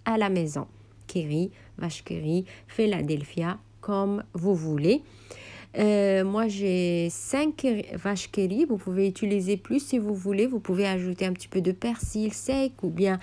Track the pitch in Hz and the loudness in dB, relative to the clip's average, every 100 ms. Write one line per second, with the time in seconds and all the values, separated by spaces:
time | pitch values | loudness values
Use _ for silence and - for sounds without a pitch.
0 | 226 220 202 180 156 139 - - - - | 0 2 2 2 0 -2 -8 -12 -20 -20
1 | - 180 151 151 190 - - - 165 - | -6 -4 0 0 0 -4 -18 -10 -8 -8
2 | - 170 156 175 185 - - - 214 180 | -8 -6 0 0 -2 -10 -6 0 0 0
3 | 147 147 143 - 165 202 - - - 196 | -2 -4 -4 -4 -4 -6 -12 -12 -4 0
4 | 196 202 - 175 185 175 156 147 165 285 | 0 -2 -6 -2 0 0 0 2 4 4
5 | - - - - - - - - 208 208 | 0 -20 -20 -20 -18 -18 -6 2 4 4
6 | 202 190 190 214 226 196 196 180 175 170 | 4 4 2 2 0 0 0 2 2 2
7 | 170 - - 269 311 302 262 214 - 170 | 0 -4 -4 0 0 0 0 0 -4 -6
8 | 196 196 - 208 185 214 311 208 185 185 | -4 -4 -2 0 0 2 2 0 0 2
9 | 196 190 208 202 185 196 - 277 - 247 | 2 0 0 0 0 -2 0 -2 2 0
10 | 208 196 196 196 254 233 196 180 196 185 | 0 -2 0 2 2 0 0 0 2 0
11 | 180 180 190 180 - 190 175 185 240 233 | -2 -2 -2 -4 -4 0 0 0 -2 -2
12 | - 214 214 - - 269 269 - 175 165 | -4 -2 -2 -2 -2 0 0 -2 -4 0
13 | 196 185 | 2 0